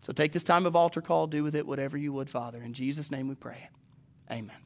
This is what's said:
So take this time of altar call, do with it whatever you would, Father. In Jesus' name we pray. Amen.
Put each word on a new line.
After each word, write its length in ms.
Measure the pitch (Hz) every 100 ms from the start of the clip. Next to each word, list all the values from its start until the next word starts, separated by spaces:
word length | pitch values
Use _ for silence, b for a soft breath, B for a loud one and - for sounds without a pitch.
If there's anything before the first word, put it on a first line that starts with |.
So 100 | -
take 200 | 151 151
this 120 | 160
time 220 | - 175 180
of 100 | 170
altar 260 | 170 165
call, 260 | 165 165 160
do 160 | 151
with 120 | 151 147
it 120 | 147
whatever 300 | 139 139 143
you 140 | 147
would, 180 | 139 135
Father. 320 | 123 120 117
In 120 | 117
Jesus' 380 | 117 131 147 147
name 160 | 139 131
we 80 | 135
pray. 340 | 123 123 - _ _ - _ _ -
Amen. 260 | 117 107 -